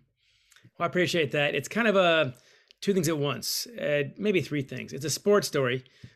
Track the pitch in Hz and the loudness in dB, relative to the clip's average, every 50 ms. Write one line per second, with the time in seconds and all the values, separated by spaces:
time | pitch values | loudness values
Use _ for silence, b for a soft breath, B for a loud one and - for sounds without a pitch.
0 | _ _ _ _ b b b b b b b b b b b - 170 170 - 180 | _ _ _ _ b b b b b b b b b b b -6 -4 -2 0 0
1 | 175 147 - 175 151 131 156 147 143 147 - 147 127 - - 208 233 220 190 196 | 0 2 2 0 0 0 0 0 0 0 0 -2 -4 -4 -2 0 2 4 4 4
2 | 180 170 165 160 151 131 - b b b b b b b b b - 196 196 190 | 6 6 4 4 2 0 -4 b b b b b b b b b -2 0 2 2
3 | 156 156 165 147 143 143 120 - - - - - - 247 233 208 - 147 147 147 | 2 2 0 0 0 -2 -2 -4 -6 -6 -6 -6 -6 -8 -8 -4 -2 0 0 0
4 | 143 135 - - 196 214 190 175 135 - 147 147 135 - 127 120 110 - - 143 | 0 -2 -4 -4 0 0 2 0 0 -2 -4 -4 -4 -6 -8 -12 -12 -10 -10 -8
5 | 135 147 - - - 202 208 202 143 - - 147 131 120 131 131 127 B B B | -6 -6 -4 -2 2 4 4 4 2 0 0 0 0 0 -2 -4 -6 B B B
6 | B B B | B B B